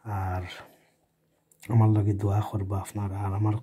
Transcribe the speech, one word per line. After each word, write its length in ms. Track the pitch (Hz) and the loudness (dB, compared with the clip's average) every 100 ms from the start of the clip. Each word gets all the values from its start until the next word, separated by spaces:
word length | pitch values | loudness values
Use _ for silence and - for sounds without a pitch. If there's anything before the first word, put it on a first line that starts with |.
আর 400 | 113 101 92 92 90 - - _ _ _ _ _ _ _ _ _ - | -6 -4 -2 -4 -6 -12 -18 _ _ _ _ _ _ _ _ _ 2
আমার 160 | 117 110 | 4 6
লগে 240 | 107 104 | 6 4
দোয়া 260 | 101 101 101 | 2 0 0
করবা 340 | 104 107 92 101 | 0 -4 -4 -4
আপনারা। 380 | 92 104 101 98 98 | -6 -6 -6 -4 -4
আর 60 | |
আমার 220 | 98 107 107 | 0 0 0